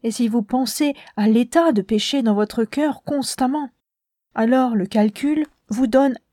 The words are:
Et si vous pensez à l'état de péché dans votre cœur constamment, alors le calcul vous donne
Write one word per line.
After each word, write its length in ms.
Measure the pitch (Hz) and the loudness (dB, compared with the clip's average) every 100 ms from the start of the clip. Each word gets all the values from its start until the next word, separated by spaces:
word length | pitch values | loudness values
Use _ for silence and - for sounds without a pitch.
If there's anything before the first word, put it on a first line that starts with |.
Et 80 | 233 | -6
si 180 | 214 233 | -2 0
vous 140 | 233 | 0
pensez 520 | 214 247 254 - 294 - - - | -2 -2 -2 -2 -2 -4 -12 -2
à 100 | 208 | 2
l'état 460 | 220 247 330 339 | 2 2 2 2
de 80 | 220 | 2
péché 400 | 190 214 - 277 | 0 -2 -2 -2
dans 140 | 233 202 | 0 0
votre 280 | 208 - | 0 -2
cœur 400 | 220 - 294 262 | -4 -2 -2 -4
constamment, 680 | - 285 254 - 254 294 277 _ _ _ _ _ _ - | -4 -4 -4 -2 -2 -2 -6 _ _ _ _ _ _ -2
alors 380 | 226 262 254 | 2 2 2
le 120 | 220 180 | 0 0
calcul 640 | 220 214 208 277 302 302 _ _ | 2 0 0 -2 -2 -4 _ _
vous 200 | 220 262 | -2 2
donne 280 | 262 277 254 _ | 2 2 -2 _